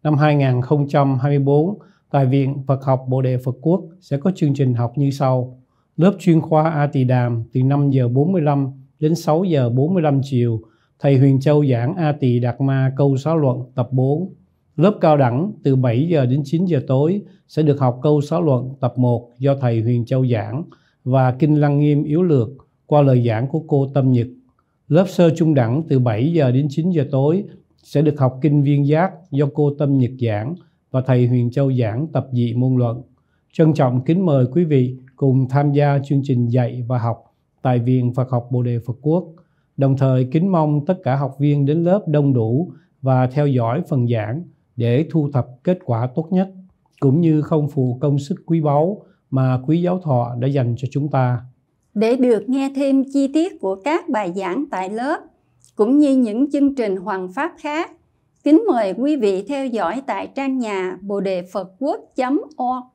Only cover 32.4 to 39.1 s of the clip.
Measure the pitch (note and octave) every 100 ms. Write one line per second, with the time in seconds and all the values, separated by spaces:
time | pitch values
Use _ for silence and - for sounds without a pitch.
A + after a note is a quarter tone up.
32.4 | A#2+ A#2 C3 B2+ A#2+ B2 - _ _ _
33.4 | _ - D#3+ C#3+ C3 B2 C#3+ F3 F#3 C#3
34.4 | B2 D#3+ E3+ C#3 B2 B2+ - - C#3 C3
35.4 | B2+ C#3 C#3+ C#3+ C#3+ C#3 C#3 C#3+ C#3 B2
36.4 | A#2+ B2 A#2+ B2 A#2+ B2 A#2 A2 _ _
37.4 | _ _ C3+ B2 A#2 B2+ A#2+ A#2+ B2 A#2+
38.4 | - B2 B2 A#2 - A2+ D3